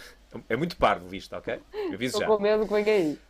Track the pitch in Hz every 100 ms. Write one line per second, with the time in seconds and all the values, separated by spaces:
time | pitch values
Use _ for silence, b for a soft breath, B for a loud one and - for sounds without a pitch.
0 | B - - 117 - 117 - - 120 92
1 | 90 95 - 90 101 - - 415 381 -
2 | 127 208 202 214 208 214 208 208 208 214
3 | 156 139